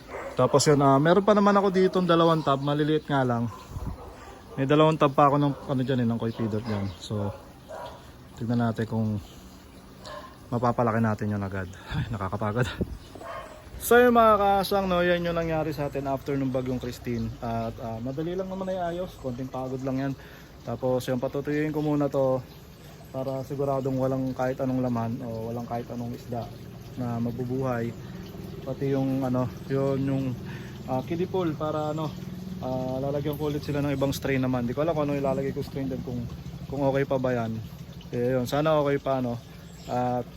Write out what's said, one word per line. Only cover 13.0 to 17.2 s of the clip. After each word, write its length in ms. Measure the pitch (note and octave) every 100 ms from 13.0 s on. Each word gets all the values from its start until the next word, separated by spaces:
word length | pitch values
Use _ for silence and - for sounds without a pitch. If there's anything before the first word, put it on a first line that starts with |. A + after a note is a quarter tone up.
| - - - - - - - -
So 160 | - A#3+
yun 160 | B3
mga 480 | A#3 A3+ G#3 G3+ G3
kasang, 240 | F#3 G3+ F#3+
no, 160 | F3
yan 240 | F3 F3 E3+
yung 160 | E3
nangyari 320 | E3 D#3+ D#3
sa 160 | C#3+ C#3+
atin 160 | C#3 C#3
after 320 | C3+ - C#3
nung 160 | C3+
bagyong 240 | C3 B2+ B2+
Christine. 560 | B2 B2 - A#2